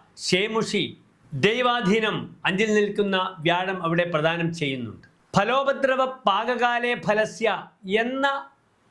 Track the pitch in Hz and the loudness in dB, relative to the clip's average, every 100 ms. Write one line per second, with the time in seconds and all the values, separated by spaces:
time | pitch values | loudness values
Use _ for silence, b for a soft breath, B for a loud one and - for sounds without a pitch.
0 | _ - - 185 220 220 - 202 120 - | _ -12 -2 0 2 0 0 -2 -4 -8
1 | _ _ _ 139 190 240 247 240 185 220 | _ _ _ 0 2 4 2 2 2 2
2 | 220 156 113 - 156 185 220 214 208 208 | 2 -2 -6 -6 -2 0 2 4 2 0
3 | 202 190 185 - 156 175 185 185 165 170 | 0 0 -2 -2 0 0 0 -2 0 0
4 | 175 160 156 170 165 170 143 131 113 87 | 0 0 0 0 -2 -2 -4 -4 -6 -12
5 | - _ _ 190 208 262 277 269 269 262 | -20 _ _ 0 2 2 0 0 0 2
6 | 254 - 202 196 233 240 240 240 240 240 | 0 0 0 0 0 0 0 0 -2 -2
7 | 156 214 214 - 220 175 - _ 185 208 | 0 0 0 -2 -2 -2 -6 _ -2 0
8 | 240 269 277 277 - _ _ _ _ | 0 0 0 -2 -8 _ _ _ _